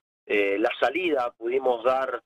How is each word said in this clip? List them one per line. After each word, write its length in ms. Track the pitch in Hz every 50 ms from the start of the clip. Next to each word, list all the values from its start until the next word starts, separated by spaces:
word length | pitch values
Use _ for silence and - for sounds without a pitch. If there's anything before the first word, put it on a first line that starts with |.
| _ _ _ _ _
Eh, 320 | - 107 104 101 98 98 101
la 120 | 117 117 - -
salida 520 | 139 123 - 175 185 170 147 135 120 123 - _
pudimos 460 | 113 120 127 135 131 127 123 117 113
dar 380 | 127 131 131 131 127 123 113 -